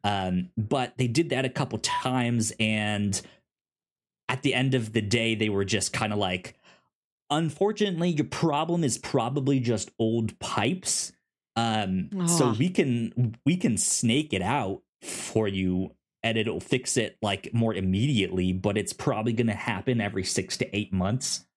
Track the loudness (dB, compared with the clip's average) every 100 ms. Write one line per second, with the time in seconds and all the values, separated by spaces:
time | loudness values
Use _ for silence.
0 | 0 0 0 -2 -2 -4 0 0 -2 -2
1 | 0 2 0 0 -2 -2 -4 -2 -2 -2
2 | 0 0 2 0 0 0 0 2 0 0
3 | 0 -2 -6 -20 _ _ _ _ _ _
4 | _ _ -6 -2 0 2 2 2 0 -2
5 | 2 2 2 2 2 2 0 0 -2 -2
6 | -2 0 0 -2 -6 -20 -20 -20 _ _
7 | _ _ _ 0 0 0 0 2 0 2
8 | 0 0 -2 0 0 0 0 0 0 -2
9 | -2 0 0 0 2 2 2 0 -4 0
10 | 2 2 -2 -4 -4 0 0 0 -2 -4
11 | -4 _ _ _ _ -2 0 0 0 -2
12 | -2 -2 0 4 2 4 2 2 2 0
13 | -2 0 0 0 0 2 2 2 0 0
14 | 2 2 2 -2 0 0 -2 -6 _ _
15 | -12 -10 -2 0 0 0 0 0 -2 -8
16 | _ _ -2 0 -2 -4 0 0 2 -2
17 | -2 -2 -2 -2 -2 0 0 0 0 2
18 | 2 2 2 0 0 0 0 -2 -4 -4
19 | -2 0 0 0 0 0 -4 -2 0 0
20 | 0 -2 -2 -2 -4 -4 -2 -2 -2 0
21 | 0 0 -4 -6 _